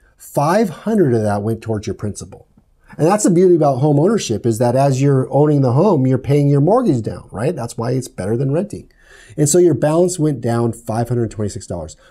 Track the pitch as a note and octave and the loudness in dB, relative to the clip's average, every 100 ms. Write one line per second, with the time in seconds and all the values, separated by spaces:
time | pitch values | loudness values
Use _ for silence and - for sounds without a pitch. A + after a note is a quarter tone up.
0 | _ _ - - C#3+ G3+ A#3 - G3+ A3 | _ _ -8 -4 0 0 -2 -4 -4 0
1 | D3+ A#2 G#2+ G#2 G#2 A2+ A2 G#2+ G#2 F#2+ | 2 2 0 -2 -4 -6 -6 -6 -6 -8
2 | G#2 - F#2 - _ _ _ _ _ - | -8 -10 -16 -20 _ _ _ _ _ -2
3 | D#3 G#3 F#3 E3+ F#3 E3+ D3+ B2+ C#3+ C#3+ | 2 2 2 4 4 4 2 2 2 2
4 | F3 A3+ - G#2 A#2+ G#2+ A#2+ B2+ C#3 B2+ | 2 0 -2 -4 -2 0 0 2 2 2
5 | C#3+ C3+ B2+ C#3 D3+ C#3+ C3+ B2 G3+ D#3+ | 2 2 0 0 2 2 2 2 2 2
6 | C3 C3 - D3 C#3+ C#3+ D3+ A#3 A#3 C3 | 2 0 0 2 2 2 2 2 2 -2
7 | G#2+ F2+ - F#2 C3 D#3+ A#2 - A2+ C3 | -4 -10 -12 -6 -6 -6 -10 -8 -4 -4
8 | - - F#2 A#2+ C#3 D3 G#3 - - _ | -6 -8 -4 -2 -2 -2 -4 -10 -18 _
9 | _ - - - D3 F3+ F3 D#3 D3+ D#3+ | _ -20 -12 -2 2 4 4 2 0 2
10 | F3+ F3 D3+ C3 A#2+ A#2 A#2 A2+ - A2 | 0 0 -2 -2 -2 0 -2 -4 -6 -4
11 | A#2+ A#2+ A2 - G#2 G2+ - F2 D#2+ - | -2 -2 -4 -4 -6 -8 -10 -10 -10 -16
12 | _ | _